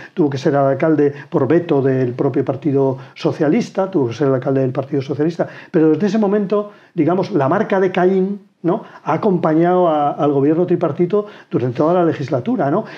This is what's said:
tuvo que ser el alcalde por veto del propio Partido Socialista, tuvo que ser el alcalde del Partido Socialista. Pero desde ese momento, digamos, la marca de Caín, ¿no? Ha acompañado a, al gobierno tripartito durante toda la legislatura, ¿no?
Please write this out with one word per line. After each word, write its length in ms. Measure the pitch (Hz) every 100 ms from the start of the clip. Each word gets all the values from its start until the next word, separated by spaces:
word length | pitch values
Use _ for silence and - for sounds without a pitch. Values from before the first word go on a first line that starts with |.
| -
tuvo 160 | - 147
que 60 | 135
ser 180 | 151
el 40 | 143
alcalde 560 | 139 135 160 151 147 143 -
por 160 | 156 127
veto 340 | 170 170 143
del 320 | 131 131 127
propio 300 | 123 139 139
Partido 540 | 135 131 151 139 135 131 -
Socialista, 760 | - 160 135 147 220 262 - 190
tuvo 200 | 170 120
que 60 |
ser 120 | 113 139
el 80 |
alcalde 280 | 131 139 135
del 100 | 131
Partido 280 | 131 131 143
Socialista. 460 | 135 135 160 170 - - -
Pero 200 | 160 156
desde 180 | 151 202
ese 100 | 220
momento, 540 | 202 214 202 208 208 - -
digamos, 380 | 170 151 190 185
la 180 | 190 135
marca 300 | 185 214 196
de 140 | 190
Caín, 480 | 185 185 190 185 202 - _
¿no? 220 | 170 214 - -
Ha 100 | -
acompañado 760 | 160 214 175 160 156 175 180 175
a, 220 | 151 143
al 220 | 143 147
gobierno 340 | 139 139 160 175
tripartito 580 | 175 165 131 175 208 208 - -
durante 280 | 143 123 120
toda 160 | 151
la 100 | 180
legislatura, 680 | 170 143 135 135 226 240 139
¿no? 140 | 180 220